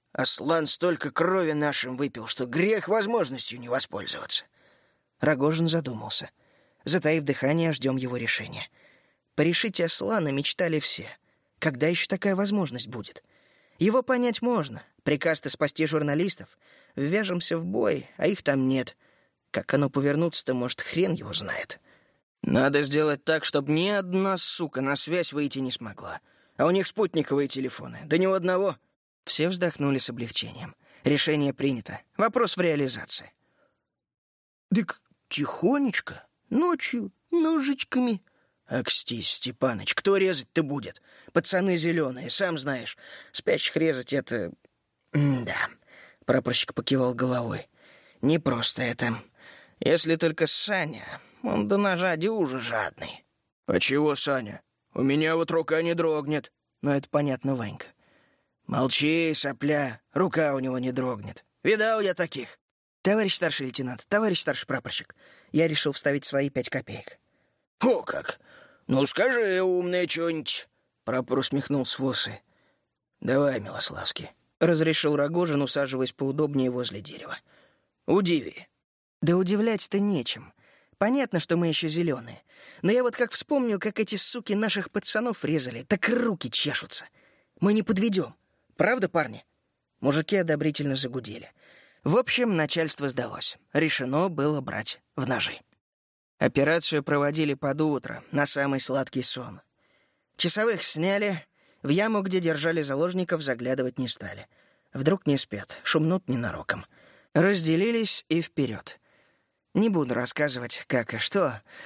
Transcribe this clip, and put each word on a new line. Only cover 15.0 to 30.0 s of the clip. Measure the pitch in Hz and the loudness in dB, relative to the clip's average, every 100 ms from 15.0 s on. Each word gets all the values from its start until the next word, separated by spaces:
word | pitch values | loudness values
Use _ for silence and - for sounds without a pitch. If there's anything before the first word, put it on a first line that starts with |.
Приказ-то | - 151 165 156 143 | -2 2 2 0 -2
спасти | - - - 156 | 0 0 0 0
журналистов. | 156 147 147 185 - - - _ - _ - | 2 2 2 0 -2 -8 -20 _ -20 _ -4
Ввяжемся | 143 202 196 180 - 165 | 0 0 0 -2 -2 -2
в | |
бой, | 175 202 208 147 - - | -2 0 2 0 -4 -2
а | 151 | 0
их | 202 | 0
там | - 139 131 | 0 2 2
нет. | 131 123 - _ _ _ _ _ | 0 -2 -10 _ _ _ _ _
Как | - - | -6 0
оно | 139 139 | 2 2
повернуться-то, | 139 143 147 170 - - | 2 2 2 0 0 -2
может, | 127 123 - | -2 -2 -4
хрен | - 165 185 | -4 0 0
его | 170 101 | 0 -4
знает. | 95 202 - - - _ _ _ _ _ _ | -4 -4 -6 -8 -12 _ _ _ _ _ _
"Надо | - 120 135 143 | 0 2 4 2
сделать | 139 147 151 143 | 2 2 0 0
так, | - 160 | 0 0
чтоб | - 151 143 | 0 -2 0
ни | 156 190 | 0 2
одна | 208 180 185 190 185 | 0 0 0 0 0
сука | - - 160 131 | -2 -4 -4 -2
на | 135 139 | -2 -2
связь | - 180 165 | 0 -2 -2
выйти | 143 143 139 | -2 -2 -2
не | 131 | -4
смогла. | - 113 101 95 78 _ _ _ - | -6 -8 -12 -12 -12 _ _ _ 0
А | 147 | 2
у | |
них | 190 - | 2 0
спутниковые | - 190 160 143 143 139 | 0 0 0 0 0 0
телефоны. | 135 131 - 123 113 156 | -2 -6 -8 -12 -12 0
Да | 165 | 2
ни | 190 | 4
у | |
одного". | 190 180 185 196 175 _ _ _ _ | 2 2 2 0 -2 _ _ _ _
Все | - - 165 | -4 0 0
вздохнули | 185 175 - 143 | 0 -2 0 0
с | 135 | 0